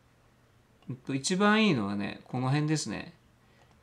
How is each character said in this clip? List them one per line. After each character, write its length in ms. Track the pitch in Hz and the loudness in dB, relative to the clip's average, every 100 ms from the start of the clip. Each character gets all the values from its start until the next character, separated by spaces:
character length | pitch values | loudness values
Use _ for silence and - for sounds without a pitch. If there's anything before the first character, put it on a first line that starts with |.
| _ _ _ _ _ _ _ _ - | _ _ _ _ _ _ _ _ -14
う 40 | |
ん 20 | 123 | -12
と、 180 | - | -6
一 220 | 135 135 180 | -6 -2 2
番 280 | 208 214 | 4 6
い 60 | 214 | 4
い 40 | |
の 120 | 135 101 | 2 0
は 80 | |
ね、 280 | 101 98 - | -4 -6 -10
こ 160 | - 127 | -8 -4
の 80 | 131 | 0
辺 180 | 147 151 | 0 0
で 100 | 156 | -2
す 140 | 113 | -4
ね。 220 | 87 - - _ _ _ _ _ _ | -8 -10 -18 _ _ _ _ _ _